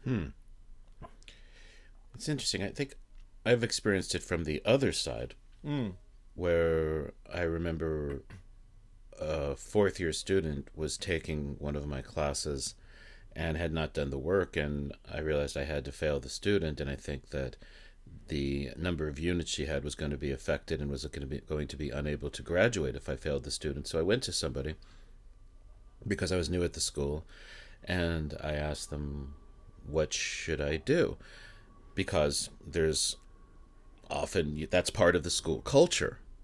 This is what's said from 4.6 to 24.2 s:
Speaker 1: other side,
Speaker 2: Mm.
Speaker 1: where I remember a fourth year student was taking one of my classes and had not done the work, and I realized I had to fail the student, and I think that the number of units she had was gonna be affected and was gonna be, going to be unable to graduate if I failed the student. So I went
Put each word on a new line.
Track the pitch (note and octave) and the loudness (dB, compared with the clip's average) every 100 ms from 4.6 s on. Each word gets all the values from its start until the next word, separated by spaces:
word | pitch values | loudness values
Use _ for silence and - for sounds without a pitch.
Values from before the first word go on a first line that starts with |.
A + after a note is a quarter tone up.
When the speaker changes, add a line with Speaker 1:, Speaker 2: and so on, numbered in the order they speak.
| G#2 | 6
Speaker 1:
other | C#3 A#2 | 6 6
side, | - - A#1 B1+ - - - D3 | 2 -2 -4 -6 -10 -20 -12 -4
Speaker 2:
Mm. | D3 G#2+ F2+ - - - - | -2 -2 -6 -16 -20 -18 -2
Speaker 1:
where | F2 E2+ E2 D#2+ D#2 D#2 - - - | 4 6 6 4 2 0 -4 -10 -8
I | F2 | 0
remember | E2+ E2 E2+ E2 D#2+ D#2 D2 C#2 - - - - - - - - - - | 0 2 0 0 0 0 -2 -4 -8 -16 -16 -20 -20 -20 -20 -20 -20 -8
a | D#2 D#2 C#2+ C2+ | -2 0 0 -4
fourth | - G#2 G2 - | 0 6 6 4
year | E2 | 0
student | - - F#2+ D#2+ C#2 C#2+ D#2 | 0 4 4 4 -2 -6 -4
was | D2+ - | -4 -2
taking | - E2 D#2+ D2+ C#2+ C#2 | 0 0 0 -2 -2 -4
one | D2 D2 | -4 -2
of | D2 | -2
my | C#2 | -4
classes | - D#2+ D2 C#2+ D#2 C#2 - - - - - - - - | -4 0 0 0 -2 -2 -4 -8 -20 -20 -20 -20 -14 -4
and | D#2+ D#2 | -2 0
had | E2+ | 0
not | D#2+ D#2 | 0 0
done | D2+ C#2+ | 0 -2
the | C#2 | -2
work, | C#2+ G2 - - | 2 4 4 0
and | D2 D2 C#2+ - - | 0 0 -4 -8 -8
I | D2 | -4
realized | D#2 D2 C#2+ C#2+ | 0 2 2 -2
I | |
had | C#2+ D2 C2+ | -2 -2 -4
to | |
fail | - D2+ C#2+ | -2 0 0
the | B1+ | -2
student, | - G2+ G2+ D#2+ C#2+ | -4 2 2 2 -2
and | C#2 | -4
I | C#2 | -4
think | - C#2 - | -4 -8 -6
that | C#2+ C2 - - - - - - - - | -4 -4 -8 -18 -20 -20 -20 -18 -18 -4
the | D2+ C#2 C#2 C2+ - | -2 0 0 -2 -2
number | F2+ D#2+ D#2 | -2 0 -2
of | C#2 | 0
units | E2+ F2 D#2 | 0 0 0
she | - C#2+ | -2 0
had | C#2+ | 0
was | D2 - | -2 -4
gonna | D2+ C#2 | -4 -2
be | C#2+ | -2
affected | C2+ - D2 - D2+ | -4 0 -2 0 -2
and | C#2+ | -2
was | C#2 D2+ | -4 -6
gonna | - C#2 | -6 -6
be, | C#2+ | -6
going | - D2+ C#2+ | -4 -4 -4
to | C#2 | -4
be | D2 | -4
unable | C#2 D2 D2+ C#2+ | -2 -2 -2 -4
to | - | -6
graduate | - F2 A#2 A2 C#2 C#2 | 0 4 4 4 -2 -2
if | - | -4
I | C2+ | -4
failed | - C#2 | 0 -2
the | C2 | -2
student. | - D2+ C#2+ C#2 | -4 -4 -4 -2
So | E2 | 0
I | |
went | E2+ B2 | 2 2